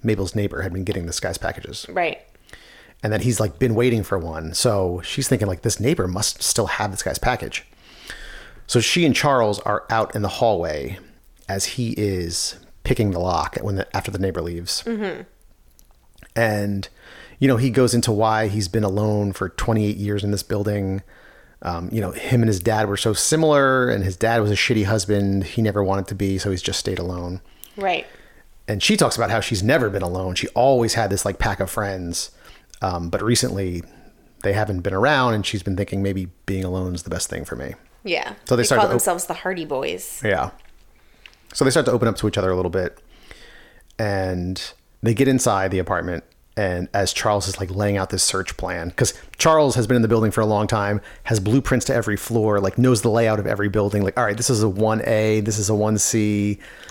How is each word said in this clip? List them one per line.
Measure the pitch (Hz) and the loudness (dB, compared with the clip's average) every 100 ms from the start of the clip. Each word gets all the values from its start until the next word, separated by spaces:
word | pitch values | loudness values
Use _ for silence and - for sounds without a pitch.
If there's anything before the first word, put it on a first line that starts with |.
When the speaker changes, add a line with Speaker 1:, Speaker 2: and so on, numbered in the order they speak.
Speaker 1:
Mabel's | 113 101 95 107 | -2 0 0 -2
neighbor | 101 - | -2 -2
had | 95 | -4
been | 90 | -4
getting | 92 95 85 | -4 -4 -4
this | - | -4
guy's | 90 - | -4 -4
packages. | 82 - - - - | -6 -6 -10 -12 -8
Speaker 2:
Right. | 180 170 - - _ _ - - - - _ | -4 -4 -4 -14 _ _ -20 -20 -20 -20 _
Speaker 1:
And | 110 | -2
that | 107 | 0
he's, | 117 107 | 0 0
like, | 107 - | -2 0
been | 131 | 2
waiting | 110 123 113 | 4 4 2
for | 92 98 | 0 -4
one. | 82 80 80 | -4 -8 -6
So | 82 123 104 92 90 | 0 2 2 0 -2
she's | - - 131 | -6 -4 0
thinking, | 127 101 | 2 0
like, | 90 | 0
"This | 117 - | -2 0
neighbor | 113 151 92 | 0 0 -2
must | 90 - - | -2 -4 -2
still | - - - | -2 0 0
have | - 101 | 0 -2
this | 95 | -2
guy's | - - | -6 -2
package." | - 123 - - - - - - - - - - - - - | -2 -2 -4 -8 -12 -20 -20 -20 -18 -16 -16 -16 -18 -20 0
So | 120 | 0
she | 113 175 160 | 2 4 4
and | - | 4
Charles | 147 131 110 101 | 2 4 2 0
are | - 104 - | -2 -4 0
out | 113 104 110 | 0 0 -2
in | |
the | 101 | -4
hallway | - 117 95 82 76 67 95 - - - - - | 0 2 2 -2 -4 -6 -10 -16 -20 -20 -20 -8
as | 98 - | -4 -4
he | - 117 | -4 -4
is | - 104 92 87 90 - - - - | -2 -2 -2 -4 -4 -6 -8 -20 -8
picking | - 117 104 | -2 2 2
the | 87 | 0
lock | 90 85 71 - | 0 0 -2 -4
when | 104 95 | -4 -4
the, | - - | -4 -4
after | - | -6
the | 98 | -4
neighbor | 95 87 | -2 -2
leaves. | 85 85 87 - | -6 -6 -6 -6
Speaker 2:
Mm-hmm. | 226 220 202 156 185 _ - - _ _ - - _ - - - | -4 -6 -6 -8 -14 _ -20 -20 _ _ -20 -20 _ -20 -8 0
Speaker 1:
And, | 113 104 101 101 - - - - - - | 0 0 -2 -4 -8 -14 -20 -20 -20 0
you | 135 | 2
know, | 117 | 4
he | 131 | 2
goes | 117 123 | 4 4
into | 120 117 | 4 2
why | 104 110 110 110 | 2 2 2 0
he's | 107 90 | 0 -2
been | 110 | 0
alone | 104 98 107 104 101 | 0 0 0 2 0
for | - 95 | -2 -6
twenty-eight | - - 110 104 104 | -2 0 2 0 -2
years | 101 104 | -2 -2
in | 101 | 0
this | 101 | -2
building. | - 104 101 104 95 98 - - - - - _ | -2 -2 0 -2 -2 -4 -8 -20 -20 -20 -20 _
Um, | - 85 90 | -6 -6 -4
you | 113 | -4
know, | 98 | -4
him | - - 123 | -6 0 2
and | 113 | 4
his | 95 | 2
dad | 101 107 104 | 0 2 0
were | 101 | 0
so | 113 | 0
similar, | 101 - 160 156 147 135 131 123 | 0 2 4 4 6 4 4 2
and | 104 | 0
his | 95 90 | -2 0
dad | 110 117 | 2 4
was | 104 | 2
a | 101 | 2
shitty | - 110 98 | 2 2 2
husband. | 110 95 104 101 98 90 | 0 2 2 2 0 0
He | - | 0
never | 110 101 | 2 2
wanted | 95 98 92 | 2 0 -2
to | 98 | -2
be, | 98 95 | -2 0
so | 101 | -2
he's | 92 | -2
just | - - | -2 -4
stayed | 101 90 | -4 -4
alone. | 90 90 87 92 - - - - | -4 -6 -6 -8 -12 -20 -18 -4
Speaker 2:
Right. | 190 170 - - - - - - - | -2 -2 -6 -20 -20 -20 -20 -16 -6
Speaker 1:
And | 104 | -2
she | - 196 | 2 2
talks | 127 - | 2 2
about | 113 | 0
how | 113 | 0
she's | - 104 | 0 -2
never | 101 151 110 | 2 2 2
been | 98 | -2
alone. | 90 90 92 90 | -4 -4 -4 -6
She | - | -4
always | - 131 131 113 - | 2 4 4 2 0
had | 104 | 0
this, | 98 101 | 0 -2
like, | 92 | -2
pack | 113 95 | -2 0
of | 92 | -4
friends. | - 101 95 87 87 - - - - _ - | -2 -4 -4 -6 -6 -8 -14 -20 -20 _ -6
Um, | 95 87 85 | -4 -2 -4
but | 95 | -2
recently, | 107 120 - 98 95 87 - - - _ _ _ | 0 0 0 -2 -4 -6 -10 -20 -20 _ _ _
they | 95 | 0
haven't | 98 104 92 | 0 0 -2
been | 92 | -2
around, | 95 127 143 127 | 2 4 4 4
and | 107 - | 2 -2
she's | 104 | -4
been | 101 95 | -2 -2
thinking, | 98 98 | -2 -2
"Maybe | 98 95 90 - - | -2 -2 -6 -10 -6
being | 95 92 | -4 -2
alone | 92 92 | -2 -4
is | 87 | -6
the | - | -6
best | - - | -6 -6
thing | - - | -8 -8
for | 60 | -8
me." | 67 - - _ | -10 -12 -18 _
Speaker 2:
Yeah. | 208 165 - - - | -4 -2 -2 -10 0
Speaker 1:
So | 120 | 2
they | |
Speaker 2:
They | 117 | 4
Speaker 1:
start | 220 | 4
Speaker 2:
call | 208 | 4
Speaker 1:
to | |
op- | |
Speaker 2:
themselves | 120 190 175 - | 2 0 -2 -4
the | |
Hardy | 160 185 185 151 | -6 -4 -6 -4
Boys. | 135 78 90 - - | -4 -4 -6 -10 -6
Speaker 1:
Yeah. | 107 87 65 - - - - - _ _ - - _ | -2 0 -2 -8 -20 -20 -20 -20 _ _ -20 -20 _
So | - 135 | 0 2
they | |
start | 160 127 | 4 2
to | |
open | 120 113 | 2 2
up | 101 | 0
to | 107 | 0
each | 104 | 0
other | 92 | 0
a | 90 | 0
little | 90 | 0
bit, | 95 90 - - - - - - - - - - - | -2 -4 -8 -20 -20 -20 -20 -20 -20 -20 -20 -18 -4
and | 107 98 92 90 87 92 - - _ _ | -2 0 -2 -2 -4 -6 -10 -14 _ _
they | 113 | 0
get | 107 135 | 4 4
inside | 131 123 98 95 | 4 4 2 2
the | 95 | 0
apartment. | 87 87 85 85 - _ _ - | 0 -2 -2 -6 -10 _ _ -2
And | 98 90 90 | -2 -2 -2
as | 101 95 | 0 0
Charles | - 113 104 95 | 0 2 2 0
is, | - | -4
like, | 92 92 | -6 0
laying | 104 101 | 0 0
out | 92 | -2
this | 95 | 0
search | - 95 92 - | 0 -2 -6 -6
plan, | 90 90 85 | -6 -6 -6
'cause | - 120 - - - | 0 0 0 -16 0
Charles | 160 156 143 123 | 4 6 6 2
has | 110 | 2
been | 123 | 4
in | |
the | 113 | 4
building | 113 107 | 4 2
for | 117 | 2
a | 107 | 2
long | 104 107 | 2 2
time, | 110 101 104 - - | 0 0 -2 -4 -14
has | - 110 | -2 0
blueprints | 95 135 - 127 - | 2 2 2 0 2
to | 120 | 0
every | 107 101 | 0 -4
floor, | - 113 107 101 | 0 0 2 2
like, | 95 - | 2 4
knows | 127 117 | 4 4
the | 117 | 4
layout | 113 113 107 | 4 4 2
of | 104 | 0
every | 104 101 | 0 0
building. | 107 101 104 | 2 2 2
Like, | 98 123 | 0 0
"All | |
right, | 110 107 | -2 0
this | 120 | 0
is | 113 | 2
a | 107 | 2
one | 95 110 110 - | 2 0 0 0
A, | 107 110 107 | 2 2 2
this | 107 104 | 0 -2
is | 101 | 0
a | 107 | 2
one | 107 107 | 2 2
C." | - 113 104 104 104 98 - - - | 2 2 2 2 0 -2 -10 -20 -14